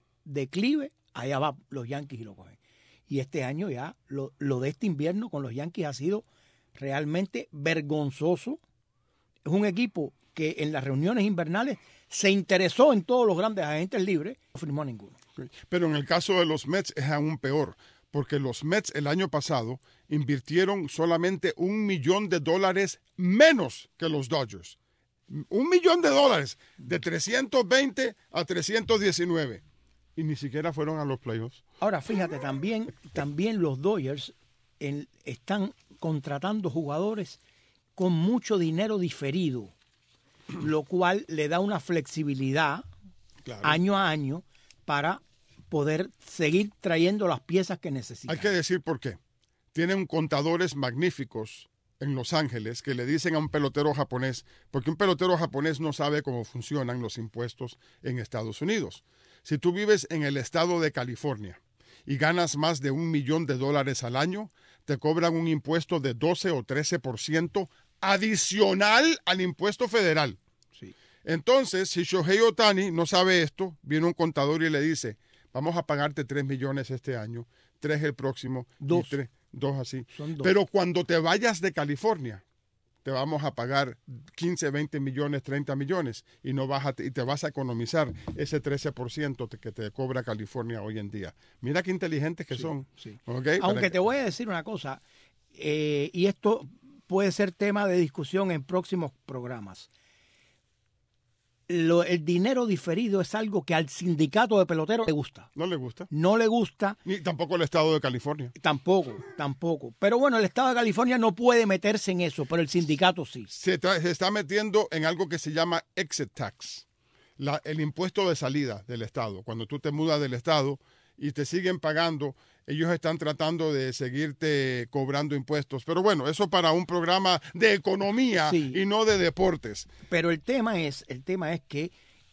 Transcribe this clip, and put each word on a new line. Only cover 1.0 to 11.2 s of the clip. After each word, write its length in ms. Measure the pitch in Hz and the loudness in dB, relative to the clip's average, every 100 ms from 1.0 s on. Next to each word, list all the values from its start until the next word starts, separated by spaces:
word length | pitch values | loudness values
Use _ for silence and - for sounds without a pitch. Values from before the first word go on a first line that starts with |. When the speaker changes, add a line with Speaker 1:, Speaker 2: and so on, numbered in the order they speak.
| _ - | _ -10
Speaker 1:
allá 240 | 131 139 | -4 -2
va 180 | 151 135 _ | -2 -4 _
los 180 | 139 117 | -10 -8
Yankees 320 | 143 143 120 | -8 -10 -14
y 40 | |
lo 120 | 110 95 | -16 -18
cogen. 240 | 92 _ _ _ _ _ - | -20 _ _ _ _ _ -8
Y 140 | 139 | -6
este 220 | 131 156 | -4 -6
año 240 | 127 151 196 | -4 -4 -6
ya, 240 | 123 147 - - | -6 -10 -14 -10
lo, 280 | 139 135 - | -8 -8 -4
lo 220 | 143 127 | -2 -2
de 100 | 131 | -2
este 160 | - 214 | -2 -2
invierno 460 | 143 156 196 233 | 0 -2 -2 -4
con 100 | 147 | -6
los 140 | 131 120 | -6 -6
Yankees 320 | 160 175 151 | -8 -6 -6
ha 60 | |
sido 320 | 123 151 208 - _ _ _ _ - | -4 -2 -4 -6 _ _ _ _ -10
realmente 760 | 135 139 151 170 190 240 - | -4 -2 -2 -2 -2 -4 -10
vergonzoso. 1080 | 147 151 160 147 151 143 - 156 175 - 311 _ _ _ _ _ _ _ _ | -4 -2 0 0 -2 -2 -2 0 0 -2 -8 _ _ _ _ _ _ _ _
Es 80 | 143 | -2
un 140 | 185 208 | 2 2
equipo 480 | 185 240 180 143 - _ - | 0 -2 -2 -6 -8 _ -4
que 220 | 156 156 | -4 -2
en 120 | 151 | -4
las 120 | 151 | -2
reuniones 400 | 135 135 170 240 | -2 0 2 2